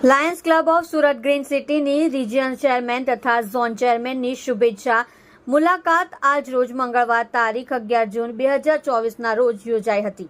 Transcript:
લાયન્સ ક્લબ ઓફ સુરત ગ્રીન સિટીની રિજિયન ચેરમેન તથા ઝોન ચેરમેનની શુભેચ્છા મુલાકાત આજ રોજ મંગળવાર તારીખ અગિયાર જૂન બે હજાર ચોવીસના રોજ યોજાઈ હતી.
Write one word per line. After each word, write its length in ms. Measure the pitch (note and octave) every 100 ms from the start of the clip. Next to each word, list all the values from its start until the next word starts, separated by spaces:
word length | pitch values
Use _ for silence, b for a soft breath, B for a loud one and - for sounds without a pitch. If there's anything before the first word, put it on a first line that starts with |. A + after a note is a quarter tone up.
લાયન્સ 380 | B3+ C4+ D#4 E4+
ક્લબ 260 | E4 D#4+ D#4+
ઓફ 180 | E4 E4
સુરત 320 | D#4 C#4+ C4
ગ્રીન 240 | A#3+ C#4+
સિટીની 640 | C#4 C#4 C4+ D4 C#4+ C#4+ D#4+
રિજિયન 480 | C4+ A#3+ B3+ C4 B3+
ચેરમેન 500 | C#4+ B3 A#3+ A#3+ C4
તથા 360 | A#3+ B3+ A#3
ઝોન 340 | A3 A#3+ A#3+ A3+
ચેરમેનની 580 | B3 A#3 A#3+ C4 B3 B3+
શુભેચ્છા 640 | - A3+ A#3 G3+ - A3+ A#3+ B B B -
મુલાકાત 720 | C#4 D#4+ F4+ - E4 F4+ -
આજ 280 | C#4 C#4+ C4
રોજ 240 | B3+ B3
મંગળવાર 540 | B3 B3 A#3+ A#3+ A#3 A#3
તારીખ 380 | A#3+ A3+ A3 B3
અગિયાર 320 | B3+ G#3+ A#3 A3
જૂન 280 | G#3+ A#3
બે 160 | A3+ C4
હજાર 280 | C#4 D4 D#4
ચોવીસના 560 | D4 A#3+ A3+ A3 A#3
રોજ 340 | A3 B3 G#3+ A#3
યોજાઈ 340 | A3+ G#3+ G#3
હતી. 260 | G#3 G3 F3